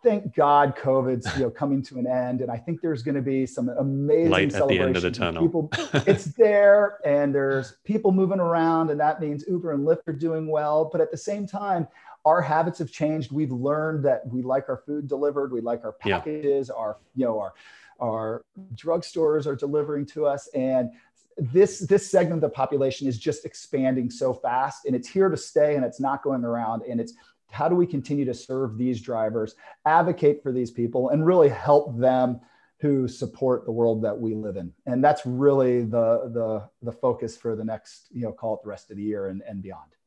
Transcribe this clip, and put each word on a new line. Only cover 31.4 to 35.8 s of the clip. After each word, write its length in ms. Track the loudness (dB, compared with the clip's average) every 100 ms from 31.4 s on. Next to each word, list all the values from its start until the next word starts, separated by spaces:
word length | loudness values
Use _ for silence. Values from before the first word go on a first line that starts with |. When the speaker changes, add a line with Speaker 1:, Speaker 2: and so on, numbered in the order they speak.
| 6
Speaker 1:
help 480 | 4 4 4 4 0
them 400 | 2 4 2 -2 _ _ _ _
who 280 | 0 2 0
support 580 | -4 -10 -2 0 0 -2
the 60 |
world 320 | 0 2 2
that 140 | -2 -4
we 180 | -4 -4
live 220 | -8 -8
in? 140 | -12 -12 -6
And 180 | 2
that's 220 | 2 2 -2
really 560 | 2 4 4 2 2